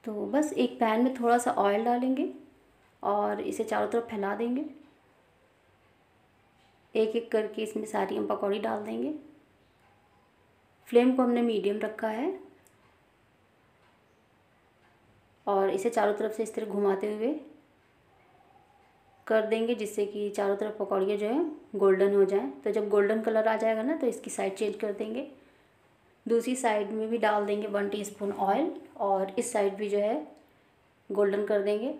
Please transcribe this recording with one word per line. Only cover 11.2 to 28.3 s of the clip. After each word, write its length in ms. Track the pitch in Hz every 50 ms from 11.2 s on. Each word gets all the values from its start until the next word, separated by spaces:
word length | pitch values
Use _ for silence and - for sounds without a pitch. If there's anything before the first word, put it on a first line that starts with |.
| 254
हमने 180 | 240 240 240 240
मीडियम 360 | 233 220 202 180 202 202 214
रखा 300 | 220 214 - - - 220
है 240 | 214 226 277 370 392 - - - - _ _ - _ _ _ _ _ _ _ _ _ _ _ _ _ _ _ _ _ _ _ _ _ _ _ _ _ _ _ _ _ _ _ _ _ _ _ _ _ _ _ _ _ _ _ _ _ _ _ _ _ _ _ _ _ _ _
और 220 | - 202 196 196 190
इसे 200 | - 190 - 240
चारों 240 | 233 226 208 208 202
तरफ 180 | 208 220 214
से 120 | - - 226
इस 100 | 214 -
तरह 100 | 226 220
घुमाते 460 | 208 196 202 202 196 196 190 - 208 214
हुए 260 | 214 220 262 311 311 - - - - _ _ _ _ _ _ _ _ _ _ _ _ _ _ _ _ _ _ _ - _ _ _ _ _ _ _ _ _ _ _ _ _
कर 180 | - 220 220 214
देंगे, 280 | 208 220 226 226 233 247
जिससे 300 | 214 214 208 - 214 202
कि 240 | 202 - 208 208 202
चारों 260 | 202 - 202 196 202
तरफ 220 | 202 214 214 208
पकौड़ियाँ 400 | - 202 196 202 190 190 196 208
जो 100 | 202 208
है 160 | 214 247 311 349 311 - - - - -
golden 400 | 196 196 196 190 185 196 202 202
हो 80 | 196 190
जाएं। 240 | 185 196 202 247 277 -
तो 180 | - - 214
जब 160 | 196 220 208 208
golden 320 | 208 202 202 202 220 220
color 260 | 220 233 220 220 214
आ 80 | 220 220
जाएगा 240 | 214 220 220 220 220
ना, 140 | 220 269 320
तो 120 | 311 277
इसकी 220 | 240 - - - 240
side 260 | - - 196 190 190
change 200 | - 214 202 208
कर 180 | - 226 208 202
देंगे। 320 | - 214 220 220 247 302 - - - - - _ _ _ _ _ _ _ _ _ _ _ _ _ _ _
दूसरी 300 | 214 233 233 233 254 254
side 360 | 254 - 226 214 208 202 196
में 160 | 220 220 220 220
भी 80 | 233
डाल 280 | 233 220 214 208 208 208
देंगे 220 | 202 208 208 214
one 220 | 208 202 202 202 202
teaspoon 420 | 202 208 202 202 - - 208 196